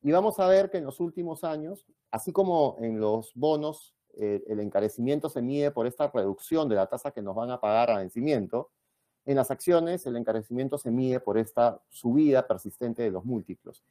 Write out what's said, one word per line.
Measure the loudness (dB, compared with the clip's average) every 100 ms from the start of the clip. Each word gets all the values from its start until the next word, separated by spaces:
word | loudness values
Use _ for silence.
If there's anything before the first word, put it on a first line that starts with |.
Y | 4
vamos | 4 4 2
a | 6
ver | 6 6
que | -2
en | -6
los | -6
últimos | -6 -4 -8 -6
años, | -6 -6 -8 -12 _ _ _
así | -8 -4
como | 0 2 4 2 2
en | -4 0
los | 0 0 -4 -2
bonos, | 0 2 -2 -8 -16 _ _ -6
eh, | -2 -2 -4
el | -6
encarecimiento | -2 0 0 -2 -2 -2 -2
se | -4
mide | -2 0 0
por | 0 -4
esta | -2 -2
reducción | 0 -2 -4 -2 -2 2
de | 2
la | 0
tasa | -2 -6
que | -8
nos | -8 -6
van | -6
a | -2
pagar | 2 2 4
a | 2
vencimiento, | -2 -4 0 0 0 -4 -6 _ _ _ _ _ -2
en | 0
las | 0
acciones | -2 2 4 4 -4 -4
el | -6
encarecimiento | -2 -4 -4 -4 -4 -4
se | -2
mide | 0 0 0
por | 0 0
esta | 0 2 2 2 _
subida | -8 0 4 6 4 2
persistente | -4 -6 -8 -6 -2
de | -2
los | -2 -6
múltiplos. | -6 -6 -14 -16 -20 _